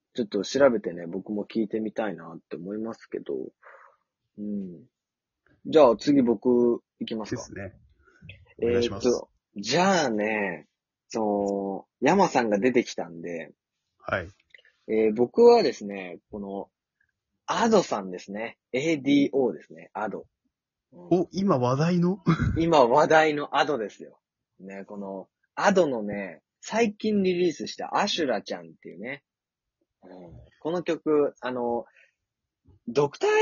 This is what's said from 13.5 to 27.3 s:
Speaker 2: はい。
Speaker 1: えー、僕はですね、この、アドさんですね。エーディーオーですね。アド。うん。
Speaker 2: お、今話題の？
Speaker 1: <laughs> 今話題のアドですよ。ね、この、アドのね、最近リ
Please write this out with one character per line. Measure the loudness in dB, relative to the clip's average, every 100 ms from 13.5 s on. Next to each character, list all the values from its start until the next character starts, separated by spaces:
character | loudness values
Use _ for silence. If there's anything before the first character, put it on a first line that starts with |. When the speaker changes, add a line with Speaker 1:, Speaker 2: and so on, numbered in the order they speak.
| _ _ _ _ _
Speaker 2:
は | -6 -6
い。 | -6 -18 _ -20 _ _ -4
Speaker 1:
え | 0 0
ー、 |
僕 | 0 0 6
は | 6 8
で | 4
す | -2 -8
ね、 | -10 -10 -14 _
こ | -12
の、 | -10 -10 -12 _ _ _ _ _ _ _ -6
ア | -2 4
ド | 4
さ | 2 -4
ん | -6
で | -12
す | -12
ね。 | -10 -10 -14 _
エ | -4 -2
ー | 0
デ | 2
ィ | 2 2
ー |
オ | 2 0
ー |
で | -2
す | -12
ね。 | -20 -14
ア | -8 -6
ド。 | -8 -14 _ _ _ _ _ _
う | -20
ん。 | -2 0
Speaker 2:
お、 | 0
今 | -2 0 2
話 | 2 2
題 | 2 2
の？ | 2 0 0 0
Speaker 1:
<laughs> | 0 0
今 | 4 6 6
話 | 6 6
題 | 6 4
の | 0 -2 -2
ア | 0
ド | -2
で | -4
す | -10
よ。 | -20 -20 _ _ _ _
ね、 | -16 -16 -14
こ | -12
の、 | -10 -10 -14 _ _ 0
ア | 2
ド | 4 2
の | 0
ね、 | -4 -8 -10 -14 _ _
最 | -6 0 0
近 | 0 -2 0
リ | 2